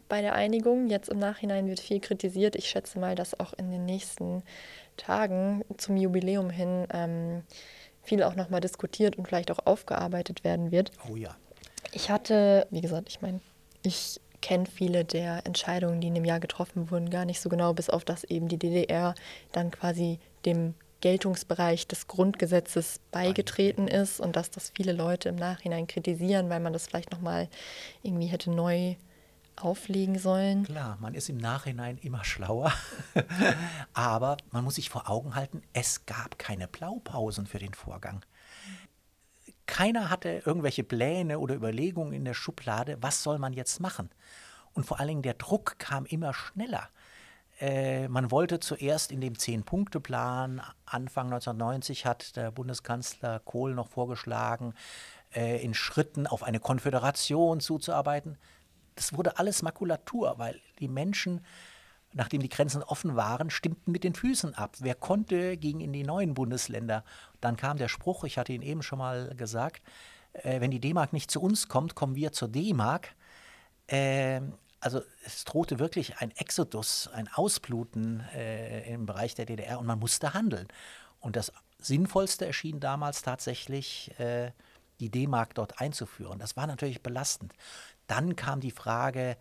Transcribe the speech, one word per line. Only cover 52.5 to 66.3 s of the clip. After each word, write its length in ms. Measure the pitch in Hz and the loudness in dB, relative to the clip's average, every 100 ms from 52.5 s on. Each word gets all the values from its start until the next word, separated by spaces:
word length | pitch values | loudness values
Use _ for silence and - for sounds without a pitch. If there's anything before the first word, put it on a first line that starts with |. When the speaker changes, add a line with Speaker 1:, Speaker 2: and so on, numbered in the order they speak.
Speaker 2:
Bundeskanzler 880 | 117 127 120 - 120 123 - 123 113 | -4 -6 -6 -4 -4 -6 -6 -4 -4
Kohl 320 | - 123 131 | -6 -4 -2
noch 160 | 127 113 | -2 -4
vorgeschlagen, 840 | - 123 120 - 113 117 117 120 117 - - - - - 120 | -4 -4 -4 -4 -2 -2 -2 -6 -10 -14 -16 -18 -20 -10 -4
äh, 260 | 117 113 | -2 -2
in 120 | 120 | -2
Schritten 520 | 110 - - 156 - 139 | -2 0 0 0 0 -2
auf 180 | 135 | -2
eine 180 | - 113 | -2 -2
Konföderation 1000 | - 131 143 127 131 - - 147 170 160 | 0 0 2 2 2 0 0 4 4 2
zuzuarbeiten. 800 | - 156 - 151 143 147 160 147 - - _ _ _ - | 0 -2 0 0 2 0 -4 -12 -18 -20 _ _ _ -6
Das 180 | - | -4
wurde 260 | 151 180 - | 0 0 2
alles 220 | 190 196 | 2 2
Makulatur, 720 | 165 - 180 156 - 240 214 120 | -2 -2 -2 -2 -2 0 0 0
weil 220 | 117 - - - | -4 -8 -14 -8
die 80 | 135 | -4
Menschen, 580 | 131 170 196 185 175 - - - - - - _ | -2 0 0 0 -2 -6 -20 -20 -20 -20 -20 _
nachdem 280 | - 117 143 | -4 0 0
die 80 | 131 | 0
Grenzen 320 | - 143 143 | 2 2 0
offen 340 | - 147 175 117 | -4 -2 0 2
waren, 320 | 107 127 160 | 2 0 -2
stimmten 420 | - 165 165 - | -2 -2 -2 -2
mit 120 | 175 185 | 0 0
den 100 | - | 0
Füßen 400 | 247 262 156 120 | 0 2 -2 -4
ab. 220 | 104 - | -8 -2
Wer 160 | 127 123 | -2 0
konnte, 600 | - 202 214 180 180 175 | 2 2 2 2 0 -2
ging 240 | 151 156 | -2 -2
in 100 | 156 | -4
die 120 | 143 | -4
neuen 300 | 139 175 185 | -2 0 0